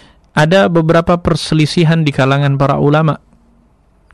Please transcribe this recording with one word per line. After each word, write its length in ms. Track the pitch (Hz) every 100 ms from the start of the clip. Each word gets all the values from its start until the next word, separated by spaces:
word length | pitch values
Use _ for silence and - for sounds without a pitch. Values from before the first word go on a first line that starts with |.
| - _ _
ada 400 | - 156 190 196
beberapa 480 | 170 160 165 165 175
perselisihan 880 | 170 156 - 160 151 - 160 165 151
di 40 | 135
kalangan 400 | 131 139 143 139
para 240 | 139 143
ulama 400 | 143 151 160 139 _ _ _ _ _ _ _ _ _